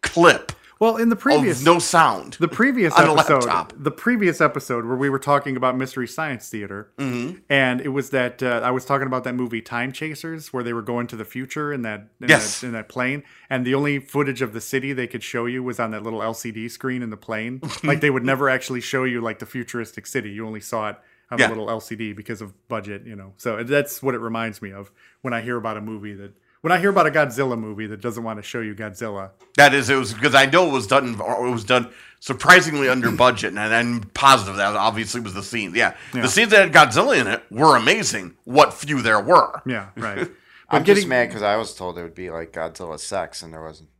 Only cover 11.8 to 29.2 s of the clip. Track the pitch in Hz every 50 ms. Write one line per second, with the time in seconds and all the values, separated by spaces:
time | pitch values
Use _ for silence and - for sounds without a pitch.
11.8 | 117 110 107 104 104 _ _ _ 120 135 156 131 110 104 101 - - 127 117 113
12.8 | 107 _ - 127 123 127 139 147 143 _ - _ _ _ 135 127 127 123 131 135
13.8 | 147 147 143 139 135 - - 143 147 135 131 117 131 113 104 117 - - - 135
14.8 | 127 139 139 127 127 117 - 120 - - - 123 117 120 123 127 127 127 120 107
15.8 | 120 110 110 107 104 113 113 110 104 113 113 - - 120 107 113 110 117 - -
16.8 | - 131 127 123 123 113 107 101 - - 113 107 110 117 127 131 160 147 - -
17.8 | - 151 147 160 156 147 135 131 120 131 135 127 143 135 131 127 - - 131 123
18.8 | 117 - - 131 131 131 120 120 117 113 110 - 120 - - 127 117 - - 123
19.8 | 113 107 - - 104 - - 135 107 104 101 107 113 110 110 107 104 - - 113
20.8 | 107 107 101 _ _ _ _ _ _ _ 120 123 123 113 113 110 107 104 113 110
21.8 | - - 113 107 113 107 101 98 101 - 117 98 110 98 95 _ _ _ 120 110
22.8 | 98 101 101 101 123 120 110 101 95 98 101 _ - 123 110 104 117 120 143 147
23.8 | 143 143 - - - 135 123 113 117 117 113 113 113 113 104 - - 101 95 98
24.8 | 101 _ _ _ _ _ _ _ _ 131 120 117 110 120 123 120 107 113 110 107
25.8 | 104 110 110 107 101 104 101 98 101 101 - _ _ _ _ _ - 160 175 175
26.8 | 175 202 196 190 165 156 143 156 147 143 113 123 139 131 120 117 110 107 104 101
27.8 | 110 104 107 107 - 120 110 117 117 113 110 104 104 - - 123 113 107 104 98
28.8 | 110 107 98 - 117 110 101 98